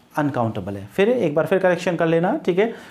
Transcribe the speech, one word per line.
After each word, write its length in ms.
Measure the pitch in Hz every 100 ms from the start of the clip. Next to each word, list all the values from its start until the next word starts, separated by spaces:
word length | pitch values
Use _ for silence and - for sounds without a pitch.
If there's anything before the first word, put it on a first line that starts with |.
| _
अनकाउंटेबल 600 | - 147 131 113 104 92 101
है। 100 | 101
फिर 220 | - 202
एक 260 | 247 180
बार 120 | 151 156
फिर 120 | 190
करेक्शन 380 | 185 175 180 170
कर 100 | 165
लेना, 300 | 165 175 302
ठीक 220 | - 175
है, 160 | 226 - -